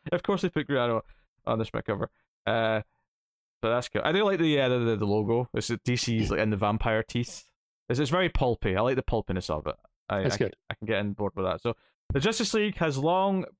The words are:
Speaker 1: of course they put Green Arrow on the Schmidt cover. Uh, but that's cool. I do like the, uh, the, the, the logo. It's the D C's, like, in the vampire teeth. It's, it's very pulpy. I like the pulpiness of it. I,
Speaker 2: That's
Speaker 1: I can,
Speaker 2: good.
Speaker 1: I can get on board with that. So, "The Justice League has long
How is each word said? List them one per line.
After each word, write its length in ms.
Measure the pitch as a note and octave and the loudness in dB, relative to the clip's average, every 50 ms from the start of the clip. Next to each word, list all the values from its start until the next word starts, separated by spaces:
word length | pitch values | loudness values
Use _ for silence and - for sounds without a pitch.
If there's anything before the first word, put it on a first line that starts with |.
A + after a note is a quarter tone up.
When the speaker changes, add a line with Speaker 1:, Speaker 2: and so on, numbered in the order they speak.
| _ D3+ - | _ -4 -4
Speaker 1:
of 100 | F3 - | -2 0
course 180 | - G3+ F3+ - | -2 0 0 0
they 60 | F3 | -2
put 160 | - D#3 C#3 | -2 -2 -2
Green 120 | - C#3+ C3 | 0 0 2
Arrow 240 | A#2+ A#2+ A2+ A2 - - - _ _ _ _ _ _ | 2 2 0 -2 -4 -8 -14 _ _ _ _ _ _
on 140 | - A2+ A2 | -2 -2 -2
the 60 | A2 | -2
Schmidt 180 | - - A2+ - | -2 -4 -6 -4
cover. 260 | - G#2 F#2+ A2 - _ _ _ _ _ _ _ | -4 -4 -4 -4 -6 _ _ _ _ _ _ _
Uh, 380 | G#2+ A2 A2+ A2+ A2 A2 G#2+ G#2+ - _ _ _ _ _ _ _ _ _ _ _ _ _ _ | -2 0 0 2 0 0 -2 -4 -8 _ _ _ _ _ _ _ _ _ _ _ _ _ _
but 80 | - A2+ | -2 0
that's 180 | A#2+ B2 A#2+ - | 0 0 -2 -2
cool. 120 | - - - | -4 -2 0
I 80 | D3 E3 | 0 2
do 100 | G3 G#3+ | 2 2
like 160 | G3+ G3 E3 | 2 2 2
the, 220 | E3 D#3 D3+ C#3 | 2 2 2 2
uh, 80 | C3+ B2 | 2 2
the, 100 | B2+ B2 | 2 2
the, 160 | A#2 A#2 A2+ | 2 2 2
the 100 | G2+ G#2+ | 2 2
logo. 440 | G2+ G2+ G#2+ G#2+ G2+ A#2 A#2+ B2+ - - | 2 2 2 2 2 2 0 0 -2 -4
It's 140 | A2+ - | -4 -2
the 140 | - A#2 G#2+ - | -2 -4 -2 0
D 140 | B2 B2 | 0 0
C's, 340 | A#2+ - - A2+ A2 G#2+ - | 0 0 0 2 2 2 2
like, 80 | G#2 - | 2 2
in 120 | A2 A2 | 2 0
the 60 | G#2+ | 2
vampire 460 | F#2+ G#2 G#2 G#2+ A2 - A#2 A2 A2 A2+ | 2 2 0 0 0 0 0 0 0 -2
teeth. 460 | - - A#2+ A#2+ - - - - - _ _ _ _ _ _ _ - | -2 -2 -4 -4 -4 -8 -12 -16 -20 _ _ _ _ _ _ _ -4
It's, 100 | B2 B2+ | -2 0
it's 100 | D3+ B2 | 0 2
very 180 | D#3 F#3 F#3 D#3+ | 2 2 2 2
pulpy. 480 | - - C#3+ B2 A2+ - - G2+ F#2 | 2 2 2 0 0 0 0 0 2
I 20 | G2 | 2
like 140 | A2+ B2+ C3+ | 2 2 2
the 80 | B2+ - | 0 0
pulpiness 460 | - A#2+ A2 - - F#2 F2+ - - | 0 -2 -2 -2 -2 -4 -4 -2 -2
of 180 | D#2 D2+ D2+ | -4 -2 -4
it. 80 | D#2 - - - _ _ _ _ - | -6 -8 -8 -14 _ _ _ _ -4
I, 120 | G#2 G2 F#2+ | -2 0 0
Speaker 2:
That's 120 | C#3 - | 0 0
Speaker 1:
I 20 | - | 0
can, 80 | A#2+ | -2
Speaker 2:
good. 80 | G2 - - _ - | -2 -4 -8 _ -14
Speaker 1:
I 20 | - | -12
can 120 | - A2 | -8 -4
get 100 | G#2+ A2 G2 | -2 -2 0
on 140 | G2+ G2+ G2 | -2 -2 -4
board 200 | - G#2 G2 - | -4 -4 -4 -2
with 100 | G2 F#2 | -2 -2
that. 160 | F#2 E2 - | -2 -2 -2
So, 140 | - A#2+ A2+ - _ _ _ _ _ - | -4 -6 -6 -6 _ _ _ _ _ -4
"The 80 | - C#3 | -2 0
Justice 320 | C#3+ G#3+ A3+ - A3+ - - | 0 0 0 0 0 0 0
League 220 | A3 G#3 G#3+ F#3 | 0 0 0 0
has 200 | - E3+ D#3+ C3+ | 0 0 0 0
long 480 | C3+ C#3 D#3+ F3 F#3 F#3+ G3 G3 F#3+ E3 - - _ | 0 0 2 2 2 2 2 0 0 -2 -6 -10 _